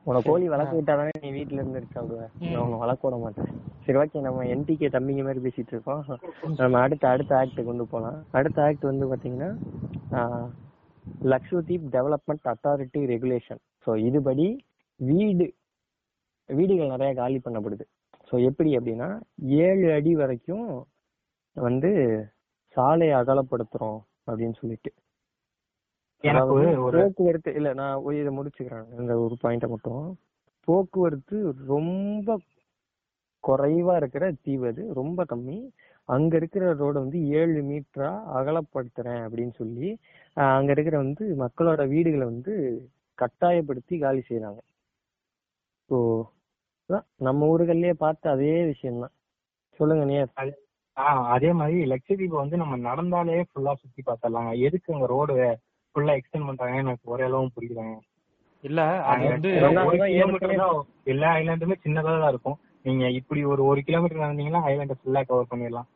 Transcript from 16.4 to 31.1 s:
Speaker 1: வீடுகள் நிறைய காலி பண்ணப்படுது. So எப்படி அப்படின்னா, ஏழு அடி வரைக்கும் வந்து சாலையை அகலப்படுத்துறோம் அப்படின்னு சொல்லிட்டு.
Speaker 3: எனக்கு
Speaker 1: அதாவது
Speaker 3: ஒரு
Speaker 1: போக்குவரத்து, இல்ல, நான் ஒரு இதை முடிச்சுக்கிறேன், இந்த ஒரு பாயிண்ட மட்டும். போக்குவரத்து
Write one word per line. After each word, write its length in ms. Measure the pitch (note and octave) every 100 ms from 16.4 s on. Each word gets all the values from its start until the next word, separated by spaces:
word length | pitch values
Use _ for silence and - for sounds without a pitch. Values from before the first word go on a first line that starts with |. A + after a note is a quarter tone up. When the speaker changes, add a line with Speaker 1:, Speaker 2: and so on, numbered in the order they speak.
| -
Speaker 1:
வீடுகள் 420 | C#3 F#3+ F#3 D3
நிறைய 260 | B2+ C#3
காலி 280 | B2+ B2 C3+ B2
பண்ணப்படுது. 360 | A2+ G#2+ G2+ - _ _ _ _
So 140 | B2+
எப்படி 380 | B2+ C#3 D#3 C3
அப்படின்னா, 420 | A#2+ A2+ D3 G#3+ - -
ஏழு 520 | C3+ C#3+ F3 F#3+ E3+
அடி 220 | D3+ D3+ E3
வரைக்கும் 720 | C3+ B2 - G3 A#3 B2+ - _ _ _ _ _ _
வந்து 720 | - B2 B2+ E3 G3+ B2 A2 G#2+ _ _ _ _
சாலையை 500 | - B2+ E3 D#3+ C3+
அகலப்படுத்துறோம் 840 | B2 C3+ C3 A#2+ A2 - A2 A2 _ _ -
அப்படின்னு 260 | A2+ A#2
சொல்லிட்டு. 400 | A2+ A#2 A2+ - _ _ _ _ _ _ _ _ _ _ _ _ _
Speaker 3:
எனக்கு 300 | - - C3
Speaker 1:
அதாவது 340 | C3+ E3 C#3+
Speaker 3:
ஒரு 180 | B2+ E3
Speaker 1:
போக்குவரத்து, 520 | G3 F#3+ F3 E3 D#3+
இல்ல, 200 | D3 D3
நான் 220 | C3 C#3 C3+
ஒரு 240 | C#3 D3
இதை 180 | C#3+ C3+
முடிச்சுக்கிறேன், 640 | C#3+ - B2 A#2 A2+ A#2+
இந்த 200 | A#2+ A#2
ஒரு 180 | A#2 A#2+
பாயிண்ட 240 | A#2 A#2 A#2
மட்டும். 500 | A2+ - A#2+ D#3+ F#3 _ _ _ _ -
போக்குவரத்து 880 | F3+ F#3 F#3+ F3